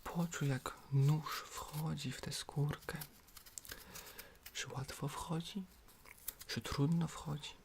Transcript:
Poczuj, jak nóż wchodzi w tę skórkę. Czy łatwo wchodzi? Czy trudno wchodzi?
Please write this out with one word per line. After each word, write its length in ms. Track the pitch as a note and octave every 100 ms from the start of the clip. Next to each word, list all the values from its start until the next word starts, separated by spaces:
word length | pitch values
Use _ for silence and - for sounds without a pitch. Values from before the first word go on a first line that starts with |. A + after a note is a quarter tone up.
Poczuj, 460 | - F3 E3+ - C#3+
jak 240 | C3 - - -
nóż 500 | C#3 C#3 D3+ D3+ - -
wchodzi 640 | - - D3+ D#3 D3+ C#3
w 100 | C3
tę 100 | -
skórkę. 680 | C3+ - - D3 - - D3+ - - - - - - - - - - - - - - -
Czy 140 | - -
łatwo 340 | C3 C3 - C#3+
wchodzi? 560 | - - E3 E3 G3+ F#3 - - - - - - - -
Czy 140 | -
trudno 460 | - - C#3+ E3+ E3
wchodzi? 440 | - - D3 - -